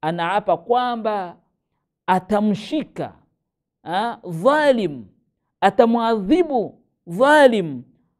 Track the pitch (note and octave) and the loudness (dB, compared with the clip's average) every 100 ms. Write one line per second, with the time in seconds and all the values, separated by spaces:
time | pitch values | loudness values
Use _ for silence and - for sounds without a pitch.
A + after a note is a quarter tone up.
0 | D#3 F3 E3+ G#3 G#3 - - A#3+ B3 A#3 | -6 -4 -4 -4 -2 -4 -2 -2 -2 -6
1 | A3 G#3 F3+ - _ _ _ _ _ _ | -6 -6 -8 -16 _ _ _ _ _ _
2 | - F#3 F#3 G#3 G#3+ G3+ - D4+ - - | -2 -2 0 0 0 -2 -4 -8 -8 -10
3 | B2 F2+ _ _ _ _ _ _ - F3+ | -12 -12 _ _ _ _ _ _ -8 -6
4 | A#3 - F3+ E3 A3+ D4+ D4 A#3+ F3+ C3+ | -6 -8 -12 -2 0 2 2 2 -2 -6
5 | F#2+ _ _ _ _ - G3 G3 A#3 A#3 | -16 _ _ _ _ -2 0 4 2 4
6 | A3+ A3+ F#3+ E4 E4 B3+ E3 - _ _ | 0 -2 0 2 2 -2 -4 -10 _ _
7 | - E3+ C4+ D4+ C#4 A3+ E3 B2+ - _ | -8 0 4 6 6 4 -4 -8 -16 _
8 | _ | _